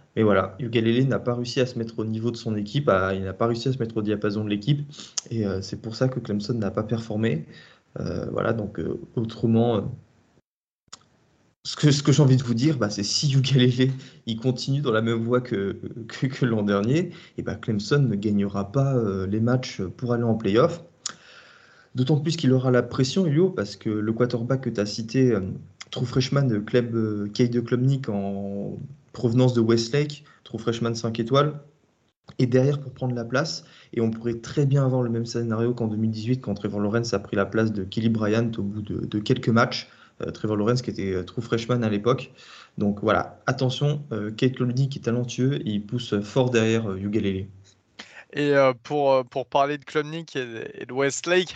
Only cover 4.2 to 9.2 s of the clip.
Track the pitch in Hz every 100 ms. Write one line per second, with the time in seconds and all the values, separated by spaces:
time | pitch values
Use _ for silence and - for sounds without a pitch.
4.2 | 107 104 104 104 143 147 143 - - -
5.2 | - 113 98 95 98 - 113 113 131 131
6.2 | 110 104 101 117 95 - 110 113 - 107
7.2 | 113 160 - - - _ _ - 85 -
8.2 | - - 110 113 101 - - - - 127